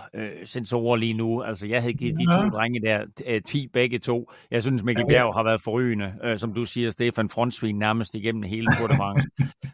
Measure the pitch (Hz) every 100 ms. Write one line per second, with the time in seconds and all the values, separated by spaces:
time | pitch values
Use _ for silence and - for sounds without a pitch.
0 | - 107 107 85 95 127 110 120 117 117
1 | 113 110 113 113 110 101 104 120 120 120
2 | 120 156 175 175 208 107 117 120 110 107
3 | 107 - 127 110 - 147 135 127 123 120
4 | - 120 117 - - 120 113 131 107 117
5 | 117 123 120 101 110 113 - 113 123 107
6 | 98 104 120 107 113 104 117 120 117 -
7 | 120 113 107 - 120 - 110 104 107 113
8 | 110 113 107 113 98 110 113 - 113 139
9 | 98 101 135 - - - 135